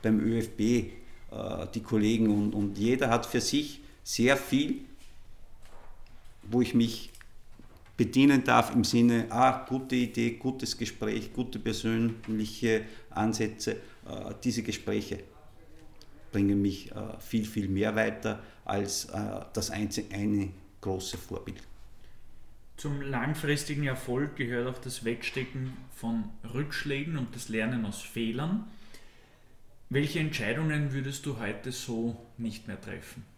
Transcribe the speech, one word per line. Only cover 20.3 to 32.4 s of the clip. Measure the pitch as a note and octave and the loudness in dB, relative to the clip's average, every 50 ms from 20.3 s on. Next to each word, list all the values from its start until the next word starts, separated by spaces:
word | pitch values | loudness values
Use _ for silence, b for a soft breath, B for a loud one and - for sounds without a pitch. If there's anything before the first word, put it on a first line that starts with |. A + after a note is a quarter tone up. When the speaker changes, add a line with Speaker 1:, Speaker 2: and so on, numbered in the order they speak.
| G#2 G2+ G2 F#2+ F#2 - - - - - | 2 2 2 0 -4 -10 -16 -20 -18 -8
Speaker 1:
große | - G2+ F#2 F#2 - - - | -4 -2 -2 -2 -2 -6 -8
Vorbild. | F2+ - - - - - - F2+ - - - - b b b b b b b b b b b b b b b b b - - - | -8 -8 -8 -8 -8 -8 -8 -12 -12 -12 -16 -14 b b b b b b b b b b b b b b b b b -18 -16 -14
Speaker 2:
Zum | - - D3+ C#3+ C#3 | -8 -4 -4 -2 -2
langfristigen | C#3 C3+ C3+ B2 A#2 C#3+ D3+ - - D3 D3 C#3+ - - D3 C#3 D3 | -2 -2 0 0 0 0 0 0 2 2 2 2 0 -2 -2 0 0
Erfolg | C#3 C3 B2+ - B2+ A#2+ C3 C#3+ C#3+ D3 | 0 0 -2 -2 -2 0 0 0 -2 -2
gehört | - C3+ A#2 B2 A#2+ A#2+ | -4 -2 -2 0 0 -2
auch | B2+ B2+ - | -2 -4 -6
das | - B2+ B2 - A#2 | -8 -8 -8 -4 -2
Wegstecken | A2+ A#2+ A#2+ - - - C#3 B2+ - - C3+ C3 C3 C3 - - - - | -2 -2 -2 -4 -6 -4 -4 -6 -4 -4 -6 -6 -6 -6 -10 -14 -14 -14
von | - - A#2 A#2 - G#3 - - - - B2 - | -6 -2 -2 0 0 -2 -2 -6 -8 -8 -4 -2
Rückschlägen | C3 D3 C#3+ - - - D3 C#3+ C#3 C#3+ E3 E3 | -2 -2 -2 -2 -4 -2 -2 -2 -2 -2 -2 -2
und | D3 B2 A2+ - | -2 -2 -4 -6
das | A#2+ - | -10 -8
Lernen | - A2+ A2 A2 A#2 B2+ A#2+ A2 | -4 -2 0 0 2 0 0 0
aus | G2+ G2+ - | -2 -4 -6
Fehlern. | - - - A2+ A#2 A2+ A2 B2+ D3+ E3 G3 A3 - B B B B B B B B B B B B B B B B B B B B - - - - - | -10 -8 -4 -2 -2 0 0 0 0 0 0 0 -2 B B B B B B B B B B B B B B B B B B B B -20 -20 -20 -10 -2
Welche | B2 C3+ D3 D3 D#3 E3+ | 0 2 2 2 0 0
Entscheidungen | D#3 D3+ D#3 - A2+ G#2 B2 D3 D#3+ D#3 D3+ D3 D3 C#3 | 0 0 -2 -2 -2 0 0 0 0 0 2 2 0 0
würdest | C3 C#3 C3 C#3 C3+ - - | 0 -2 -4 -4 -6 -6 -6
du | D3 C3+ A2 | -6 -4 -4
heute | A2+ G2+ G#2+ - - B2+ | -4 -4 -4 -4 -6 -8
so | B2 - - - A#2 A2+ A#2 A#2 A#2 - - - - | -6 -6 -6 -4 -2 0 0 -2 -2 -4 -12 -18 -10
nicht | - | -6